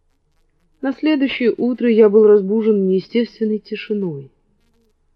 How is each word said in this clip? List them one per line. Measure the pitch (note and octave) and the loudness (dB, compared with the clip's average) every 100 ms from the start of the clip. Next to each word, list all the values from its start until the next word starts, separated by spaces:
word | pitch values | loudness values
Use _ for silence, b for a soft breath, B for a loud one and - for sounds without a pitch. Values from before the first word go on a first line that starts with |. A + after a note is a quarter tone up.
| _ _ _ _ _ _ _ _ | _ _ _ _ _ _ _ _
На | C4+ | -8
следующее | - D#4 D4+ C4 - A#3+ - | -4 -2 0 -2 -2 -4 -2
утро | A#3+ B3 A#3+ | -4 -2 0
я | A3 G#3+ | 4 4
был | G#3 G#3+ | 6 6
разбужен | G#3 F#3+ A3 G#3+ G#3 F#3+ | 4 2 -2 0 0 0
неестественной | F#3+ - A#3 A#3 - A3 G#3+ | -2 -2 -4 -4 -6 -6 -6
тишиной. | - G#3+ - G#3 F#3 C#3+ C3 _ _ _ _ _ _ _ _ | -8 -12 -8 -8 -6 -10 -16 _ _ _ _ _ _ _ _